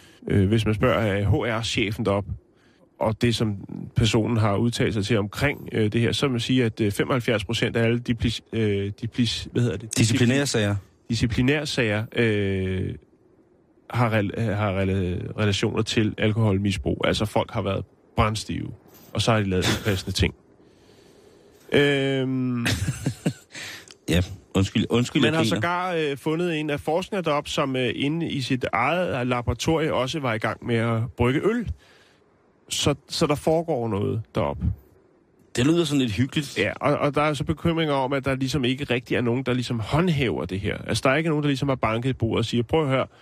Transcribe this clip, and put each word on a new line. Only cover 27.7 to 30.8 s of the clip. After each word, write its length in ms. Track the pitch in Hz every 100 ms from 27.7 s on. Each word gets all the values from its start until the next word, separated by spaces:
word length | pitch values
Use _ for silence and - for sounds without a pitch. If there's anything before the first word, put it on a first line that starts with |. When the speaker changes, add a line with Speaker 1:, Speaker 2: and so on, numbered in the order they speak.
| 127
Speaker 1:
øh, 160 | 123 -
inde 340 | 143 165 156
i 120 | 139
sit 240 | 123 127 -
eget 540 | 98 127 175 180 131 123
laboratorie 640 | 123 117 117 - 160 156
også 260 | 95 127 156
var 140 | 131
i 40 | 110
gang 280 | 110 - -
med 100 |
at 260 | 117